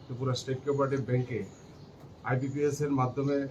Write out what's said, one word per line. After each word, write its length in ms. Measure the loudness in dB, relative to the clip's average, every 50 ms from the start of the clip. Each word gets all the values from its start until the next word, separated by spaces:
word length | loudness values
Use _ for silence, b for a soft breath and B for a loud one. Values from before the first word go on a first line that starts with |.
| -10
ত্রিপুরা 300 | -10 -6 -2 0 0 0 0
স্টেট 180 | -2 -4 -4 -2 0
কোঅপারেটিভ 360 | 0 2 2 2 2 2 0 0 2
ব্যাংকে 300 | 2 2 2 0 -2 -4 -4 -6 -12 -18 -20 -20 -20 -20 -20 -20 -20 -20 -20 -20 -18 -10 -2 0
আইবিপিএস 480 | 0 0 0 -2 0 2 2 2 2 2 0
এর 80 | 2 4 2
মাধ্যমে 360 | 2 2 2 0 2 2 2 2 0 -2